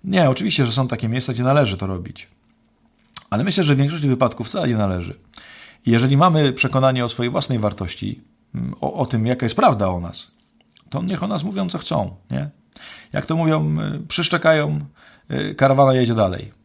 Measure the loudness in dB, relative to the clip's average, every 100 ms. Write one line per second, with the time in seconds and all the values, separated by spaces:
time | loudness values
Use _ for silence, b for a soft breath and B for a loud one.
0 | 0 2 4 2 0 2 2 2 -2 -2
1 | -2 -4 -4 -2 2 2 2 -2 -6 -6
2 | -8 -16 -20 _ _ _ _ _ _ _
3 | _ -20 _ -2 0 0 2 4 2 0
4 | 0 2 0 0 -6 -2 0 0 0 -2
5 | -6 -12 _ B B B B B 2 4
6 | 4 4 4 4 2 0 -2 2 2 2
7 | -4 -2 -2 -2 -2 -2 -2 -4 -8 -8
8 | -10 -10 _ _ _ -8 -8 -6 -6 -4
9 | -2 -2 0 0 -2 4 2 4 0 -2
10 | -6 -12 -20 _ _ _ _ _ _ -8
11 | -6 -4 -4 -4 -6 -6 -6 -6 -4 -4
12 | -4 -8 _ -6 -6 _ _ B B B
13 | B -8 -4 0 2 2 0 -2 -4 -8
14 | -8 -6 -2 2 4 4 2 -4 -6 b
15 | b b b -4 -4 2 4 6 6 6
16 | 2 4 2 0 -10 _